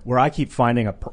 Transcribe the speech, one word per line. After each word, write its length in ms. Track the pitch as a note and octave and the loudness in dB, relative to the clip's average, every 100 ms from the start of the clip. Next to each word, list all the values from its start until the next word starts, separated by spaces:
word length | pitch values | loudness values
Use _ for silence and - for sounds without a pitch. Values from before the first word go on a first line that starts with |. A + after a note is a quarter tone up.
where 160 | - B2 | -2 2
I 100 | C#3 | 2
keep 220 | D3 C3 | 0 -4
finding 360 | - A#2+ A#2+ A2 | 0 2 2 0
a 60 | |
pr-, 160 | - - | -4 -10